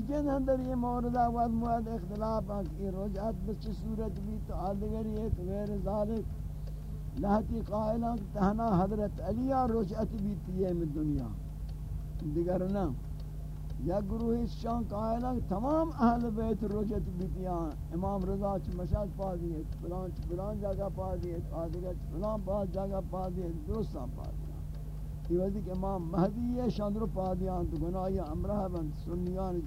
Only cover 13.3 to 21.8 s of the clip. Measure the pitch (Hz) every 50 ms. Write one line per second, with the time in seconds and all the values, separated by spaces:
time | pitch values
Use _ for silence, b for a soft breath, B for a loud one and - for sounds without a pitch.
13.3 | - - - - - - - - - - 123 156 185 208 208 190 220 226 233 226
14.3 | 233 240 233 - - - 226 226 233 240 220 220 202 208 226 220 226 240 247 254
15.3 | 254 233 - - 185 196 233 277 311 320 330 330 - 285 240 233 233 240 233 233
16.3 | 208 220 226 226 214 - 220 196 202 214 214 214 214 185 156 - 180 180 190 185
17.3 | - 180 185 185 175 170 165 156 156 - - - 160 175 185 196 202 196 180 185
18.3 | 196 196 202 196 196 190 - - 185 185 180 151 160 156 156 151 156 - 190 190
19.3 | 180 175 170 170 156 151 - 151 151 151 151 170 175 185 185 180 170 - 147 160
20.3 | 175 185 190 208 214 202 202 196 190 185 196 190 - 185 190 190 185 180 - -
21.3 | 156 170 - - 151 160 165 165 156 180